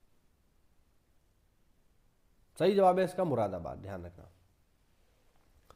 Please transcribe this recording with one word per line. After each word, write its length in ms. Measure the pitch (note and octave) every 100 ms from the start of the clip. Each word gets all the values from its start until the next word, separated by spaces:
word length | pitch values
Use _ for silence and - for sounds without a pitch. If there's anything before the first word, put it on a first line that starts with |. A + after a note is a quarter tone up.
| _ _ _ _ _ _ _ _ _ _ _ _ _ _ _ _ _ _ _ _ _ _ _ _ _ -
सही 160 | F3+
जवाब 240 | G3+ F#3 F#3
है 60 |
इसका 200 | F#3 -
मुरादाबाद, 540 | F3 A#2 G#2 F2+ D2+ C2
ध्यान 260 | G2 F#2+
रखना। 260 | E2+ - - _ _ _ _ _ _ _ _ _ _ _ _ _ _